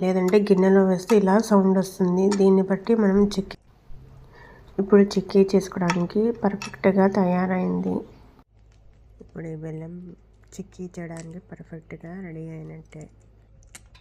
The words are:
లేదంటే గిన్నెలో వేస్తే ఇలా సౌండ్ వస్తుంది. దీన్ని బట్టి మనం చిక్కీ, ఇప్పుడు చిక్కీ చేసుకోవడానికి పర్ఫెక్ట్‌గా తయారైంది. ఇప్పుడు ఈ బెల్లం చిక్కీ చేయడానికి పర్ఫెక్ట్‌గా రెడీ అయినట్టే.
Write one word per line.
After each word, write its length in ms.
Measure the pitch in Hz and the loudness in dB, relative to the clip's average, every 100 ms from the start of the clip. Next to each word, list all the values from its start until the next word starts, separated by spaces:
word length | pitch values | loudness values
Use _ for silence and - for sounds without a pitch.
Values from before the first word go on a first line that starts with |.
| 185 | 0
లేదంటే 340 | 185 180 208 202 | 0 2 2 4
గిన్నెలో 320 | 185 190 196 190 | 4 6 4 4
వేస్తే 200 | 180 185 214 | 0 2 2
ఇలా 140 | 190 202 220 | 4 2 4
సౌండ్ 280 | 202 190 190 | 4 4 2
వస్తుంది. 420 | 185 - 180 180 190 202 | 0 -2 0 2 2 4
దీన్ని 260 | 196 190 190 | 4 4 2
బట్టి 240 | 190 - 233 | -2 0 0
మనం 180 | 202 196 202 202 | 2 2 2 -2
చిక్కీ, 240 | - - _ _ _ - - - - - - - - - | -8 -12 _ _ _ -18 -18 -20 -20 -20 -20 -20 -14 -6
ఇప్పుడు 220 | 196 208 202 196 | 2 4 4 0
చిక్కీ 260 | 185 196 196 196 | 0 2 4 2
చేసుకోవడానికి 680 | 190 - 180 175 175 214 226 233 196 | -2 -4 -2 -2 -2 0 -2 0 -4
పర్ఫెక్ట్‌గా 600 | 196 - - 196 190 190 202 | -4 -10 -2 0 2 2 2
తయారైంది. 760 | 185 180 185 185 185 180 185 180 - - - _ _ _ _ _ - _ _ - - | 0 0 -2 -2 -2 -4 -4 -6 -8 -20 -20 _ _ _ _ _ -20 _ _ -20 -20
ఇప్పుడు 220 | - 165 | -16 -14
ఈ 40 | 156 | -12
బెల్లం 320 | 160 156 160 175 180 175 _ _ _ | -12 -12 -14 -16 -18 -20 _ _ _
చిక్కీ 300 | - 190 - 180 180 | -18 -18 -14 -14 -12
చేయడానికి 440 | 170 165 165 170 - | -14 -14 -16 -18 -20
పర్ఫెక్ట్‌గా 580 | 180 175 165 - 156 170 185 185 | -20 -18 -18 -18 -18 -16 -16 -14
రెడీ 180 | 160 160 160 | -14 -14 -14
అయినట్టే. 480 | 156 156 156 160 151 _ _ _ _ _ - - - - | -16 -18 -20 -20 -20 _ _ _ _ _ -20 -20 -20 -20